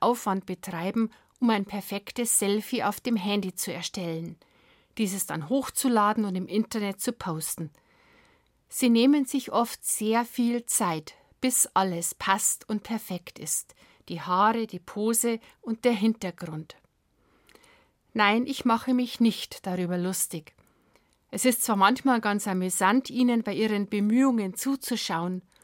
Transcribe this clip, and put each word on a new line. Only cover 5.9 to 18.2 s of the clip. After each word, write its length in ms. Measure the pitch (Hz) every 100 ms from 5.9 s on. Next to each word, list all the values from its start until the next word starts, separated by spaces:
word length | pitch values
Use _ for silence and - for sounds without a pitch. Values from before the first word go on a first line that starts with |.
| 226 208 220
und 100 | 208
im 120 | 185 185
Internet 540 | 208 220 220 202 190
zu 120 | -
posten. 580 | - 185 160 - - 156 - _ _ _ _ _ _ _ _ _
Sie 200 | - 247
nehmen 380 | 226 262 294 262
sich 260 | 277 -
oft 320 | 226 233 -
sehr 400 | - - 214 226
viel 400 | 233 - 233 240
Zeit, 500 | - - 185 160 - - _ _
bis 260 | 254 - -
alles 400 | 185 190 170 170
passt 540 | - - 196 - - -
und 140 | 214
perfekt 560 | - 220 - 180 - -
ist, 360 | - - - _ - _ -
die 140 | 170
Haare, 440 | 180 180 208 226 220
die 120 | 180
Pose 600 | - 208 220 226 233 226 - _
und 240 | 233 226
der 80 | 247
Hintergrund. 840 | 214 220 220 180 170 170 156 151 - _ _ _ _ _ _ _ - _ _ _ _ _
Nein, 320 | 220